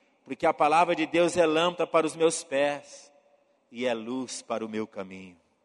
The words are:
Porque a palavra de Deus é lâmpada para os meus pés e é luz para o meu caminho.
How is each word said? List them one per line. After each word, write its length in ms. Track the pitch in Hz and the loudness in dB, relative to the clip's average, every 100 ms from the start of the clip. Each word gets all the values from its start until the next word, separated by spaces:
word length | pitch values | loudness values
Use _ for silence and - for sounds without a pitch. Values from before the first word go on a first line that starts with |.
| _ _ | _ _
Porque 220 | - 131 160 | -16 -2 0
a 80 | |
palavra 420 | 151 151 160 175 160 | 2 4 4 4 2
de 100 | 156 | 0
Deus 300 | 165 175 175 | 2 2 4
é 100 | 160 | 2
lâmpada 400 | 156 175 175 165 | 4 0 0 0
para 220 | 165 160 | 2 0
os 80 | 156 | 2
meus 260 | 165 160 | 0 0
pés 680 | - 139 143 143 - - - _ _ _ _ _ _ | -4 0 0 -2 -12 -20 -20 _ _ _ _ _ _
e 160 | 117 123 | -4 -2
é 80 | |
luz 480 | 113 110 131 120 - | -2 -4 -8 -8 -12
para 240 | - 110 110 | -8 -6 -4
o 40 | |
meu 180 | 107 107 | -6 -8
caminho. 480 | 107 95 95 95 85 _ _ | -10 -14 -14 -18 -20 _ _